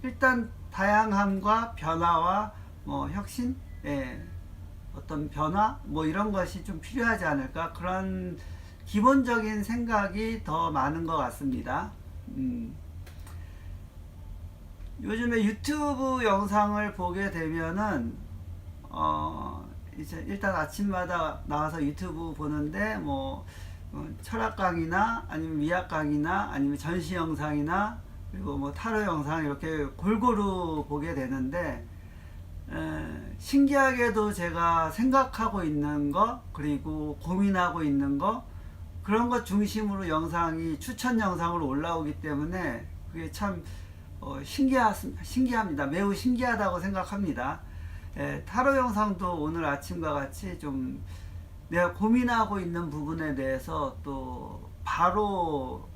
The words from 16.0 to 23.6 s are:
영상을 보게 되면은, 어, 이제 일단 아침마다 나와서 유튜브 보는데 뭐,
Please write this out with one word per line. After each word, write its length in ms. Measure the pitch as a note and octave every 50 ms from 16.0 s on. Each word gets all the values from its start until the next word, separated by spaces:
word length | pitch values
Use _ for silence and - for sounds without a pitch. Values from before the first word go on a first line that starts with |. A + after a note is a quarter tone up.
| C4+ C4 C4 B3+ A#3
영상을 680 | G#3+ G3 G3 G#3 G3 G3+ G#3 G#3 G#3 G#3 G#3 G#3 G3+ -
보게 360 | - F3+ F3+ F3 G3 G3+ G3
되면은, 840 | F3 E3 D#3+ D#3 D#3+ E3 E3 E3 E3+ G3 G#3+ G#3 - C3+ A#2 A2+ - - - - - - - - - - - - - - -
어, 840 | - - D#2+ D#2+ D#2 D2+ D2+ D2+ D#2 D#2+ - - - - - - - - - - - -
이제 260 | - D3+ - E3+ D#3+ -
일단 280 | - G3+ G3 G#3 G3 F#3
아침마다 880 | D#3+ D3+ D3 - - G3+ G3+ F#3+ F3+ F3+ E3+ F3 E3+ D#3+ D3+ D3 - -
나와서 380 | - C#3+ D3 D3+ D#3 D#3+ E3 D3
유튜브 500 | C#3+ D3+ - F#3 F3+ D#3 D#3 E3+ E3 D3
보는데 640 | C#3 D3 D3 D3+ D3+ D3 D3+ E3 G3 G3+ A3 G#3+
뭐, 480 | G3+ D#3+ D3 - F3+ - - - F#3+ - - - -